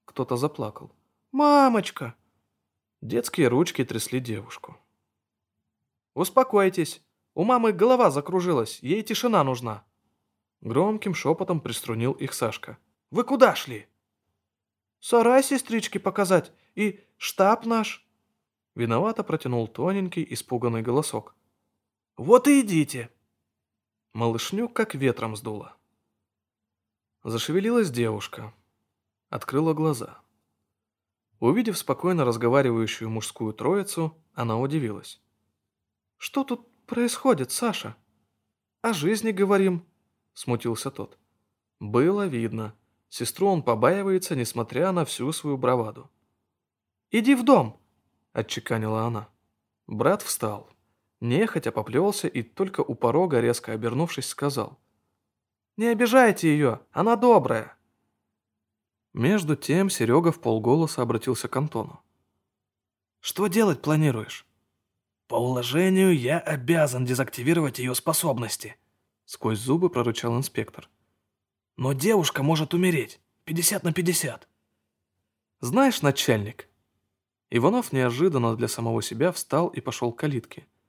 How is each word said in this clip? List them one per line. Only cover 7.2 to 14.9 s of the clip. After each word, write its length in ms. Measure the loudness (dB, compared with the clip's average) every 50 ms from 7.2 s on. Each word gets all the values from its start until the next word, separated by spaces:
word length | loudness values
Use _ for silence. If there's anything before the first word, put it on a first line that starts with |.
| _ _ _
у 100 | -2 0
мамы 280 | 2 2 4 4 2
голова 400 | 2 4 4 4 6 6 4 4
закружилась, 680 | 4 2 -2 -2 -2 -2 0 0 0 0 0 -2 -6 -8 -6
ей 180 | -4 -4 -2
тишина 420 | -2 -4 -4 -2 -2 0 2 2 2
нужна", 400 | 2 -2 -4 -6 -8 -10 -10 -14 _ _ _ _ _ _ _ _ _ _ _ _ _ _ _
громким 540 | -10 -4 0 0 2 0 0 -2 -4 -6 -6
шепотом 440 | -2 0 0 0 0 0 -2 -2 -4
приструнил 500 | -4 -6 -8 -8 -6 -6 -4 -2 -2 -2
их 220 | -2 -4 -6 -8 -6
Сашка. 440 | -4 -4 -4 -4 -6 -12 -16 -18 -18 _ _ _ _ _ _
"Вы 120 | -4 -4 -2
куда 320 | 0 4 6 6 4 4
шли?" 320 | 2 -6 -10 -12 -14 -16 _ _ _ _ _ _ _ _ _ _ _ _ _ _ _ _ _ _ _ _ _